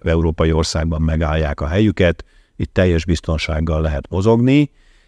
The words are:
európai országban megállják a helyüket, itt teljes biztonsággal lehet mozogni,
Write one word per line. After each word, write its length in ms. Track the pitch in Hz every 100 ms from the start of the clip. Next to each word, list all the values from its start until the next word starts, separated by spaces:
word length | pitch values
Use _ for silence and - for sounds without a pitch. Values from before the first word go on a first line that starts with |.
európai 500 | - 82 82 78 80
országban 500 | 80 78 82 80 78
megállják 580 | 80 80 78 80 76 73
a 60 | 73
helyüket, 580 | 92 110 90 87 82 - _ _ -
itt 160 | -
teljes 320 | - 92 82
biztonsággal 760 | 82 85 - 78 - 78 82 80
lehet 260 | 80 71 -
mozogni, 600 | 87 104 117 123 143 147 - _ _